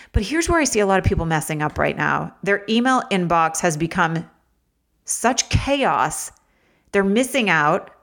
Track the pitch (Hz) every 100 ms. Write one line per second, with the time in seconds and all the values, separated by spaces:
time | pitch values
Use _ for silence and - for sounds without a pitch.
0 | - 233 202 311 339 339 285 214 202 190
1 | 180 185 165 160 - 156 151 - 147 147
2 | 147 143 160 - 185 202 - 226 254 254
3 | - 196 175 170 160 - 180 151 165 185
4 | 165 160 - _ _ _ _ _ _ _
5 | - - 233 262 - - - 285 214 143
6 | 143 - - - _ _ _ _ _ 202
7 | 196 208 254 277 208 160 147 185 - -